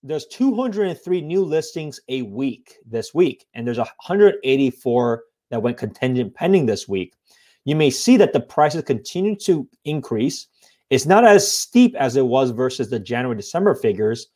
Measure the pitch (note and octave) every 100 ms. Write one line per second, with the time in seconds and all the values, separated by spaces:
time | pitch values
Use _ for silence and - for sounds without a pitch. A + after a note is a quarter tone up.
0 | C#3 D#3 - - C4 A3 B3+ G3+ G3 E3
1 | - F3+ D3+ F3+ F3+ D#3 D#3 E3+ D3+ -
2 | - C3 A2+ G2+ C#3 A2+ _ _ A#2 A2+
3 | A2 D3+ E3+ - _ A#2+ A#2 A#2+ A2+ -
4 | - G3 G#3 - C3 C3+ C3+ B2 B2+ A#2+
5 | A#2+ A#2 - _ _ A#2 A#2 A#2+ G#2+ -
6 | B2+ B2 G#2 - E3+ F#3+ B2+ G2+ - G2
7 | F2 _ _ _ _ _ C3+ D#3 D3 B2+
8 | - B3 F#3 D3 - - D3+ D#3+ - A#2+
9 | - F3+ G3 G3+ - E3 B2 _ D3 D3+
10 | - A2 C3 - - _ _ _ _ C3+
11 | D3 G3 A#3+ G#3 - - - B3 B3 -
12 | C3+ B2+ B2+ C3 C3 A#2 B2+ - B2 A#2+
13 | F#2+ A#2+ B2+ A2+ - E3+ G3+ B2 A2+ G2
14 | G#2+ A#2+ -